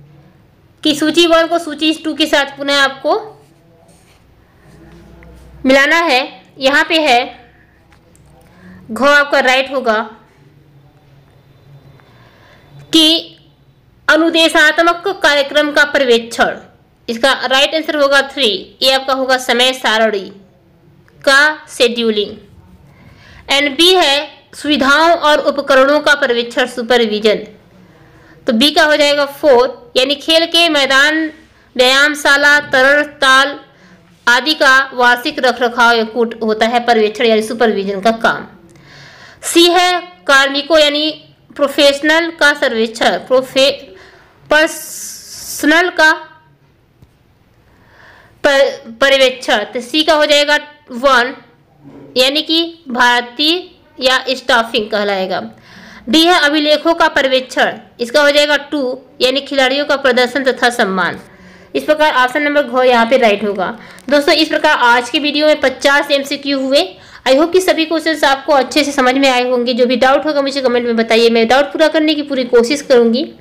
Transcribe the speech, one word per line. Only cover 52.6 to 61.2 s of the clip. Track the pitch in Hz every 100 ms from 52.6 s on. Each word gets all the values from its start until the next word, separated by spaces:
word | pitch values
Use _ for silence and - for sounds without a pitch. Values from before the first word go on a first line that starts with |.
| 339 - 269
भारतीय | 240 240 240 233 - 302 359 359 _ _ -
या | 254 254 254
staffing | 262 - 240 226 247 214
कहलाएगा। | 208 202 190 190 175 - - - - - - -
डी | 311
है | 330 349
अभिलेखों | 285 302 294 294 330
का | 330 320
पर्यवेक्षण, | 320 262 262 254 294 202 - - -
इसका | 240 294
हो | 285
जाएगा | 285 294 285 285
टू, | 302 254 254 - -
यानी | 254 269
खिलाड़ियों | 269 277 254 277 294
का | 269
प्रदर्शन | 269 240 247 277
तथा | 262 - 247
सम्मान। | 240 202 190 165 120